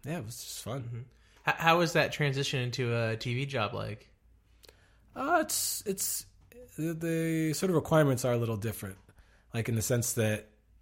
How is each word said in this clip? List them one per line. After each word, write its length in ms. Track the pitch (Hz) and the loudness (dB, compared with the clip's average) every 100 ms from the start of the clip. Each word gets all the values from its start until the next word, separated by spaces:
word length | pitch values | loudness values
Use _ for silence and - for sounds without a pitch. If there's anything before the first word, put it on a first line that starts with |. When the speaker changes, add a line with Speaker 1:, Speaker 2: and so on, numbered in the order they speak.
Speaker 1:
yeah, 140 | 131 170 | -8 -8
it 60 | |
was 120 | 110 - | -8 -10
just 260 | - - | -12 -10
fun. 200 | - 131 | -8 -8
Speaker 2:
Mm-hmm. 160 | 117 117 - - _ - - | -8 -10 -12 -18 _ -8 -4
H-, 60 | 151 | 2
how 220 | 165 170 | 4 6
was 160 | 165 | 4
that 180 | 160 135 | 4 2
transition 480 | - 143 135 139 135 | 2 0 0 -2 -2
into 340 | 123 117 120 117 | -2 -2 0 0
a 200 | 113 110 | 0 -2
T 180 | 123 | -2
V 120 | 120 139 | -2 -2
job 280 | 135 104 | -2 -2
like? 340 | 104 107 104 - _ _ _ _ _ - - _ _ _ 247 | -2 -6 -8 -14 _ _ _ _ _ -20 -20 _ _ _ -6
Speaker 1:
Uh, 220 | 277 339 | 2 2
it's, 400 | 320 - - - 208 | 2 -2 -2 -4 -4
it's, 400 | 190 - - - - - 240 247 - | -4 -2 -4 -8 -20 -20 -20 -16 -6
the, 160 | 160 | -4
the 600 | 160 165 165 165 160 160 | -2 -2 0 0 0 0
sort 180 | 147 190 | 0 2
of 60 | 160 | 2
requirements 480 | - 160 143 123 | 4 6 6 4
are 80 | 127 | 2
a 40 | 120 | 2
little 200 | 117 107 | 0 -2
different, 400 | 110 - 98 98 - - - _ _ | -4 -6 -10 -14 -20 -20 -20 _ _
like, 140 | 120 110 | -4 0
in 80 | 113 | 0
the 60 | |
sense 320 | - 120 113 | 2 2 0
that 340 | 120 107 107 - _ _ _ | 2 2 0 -6 _ _ _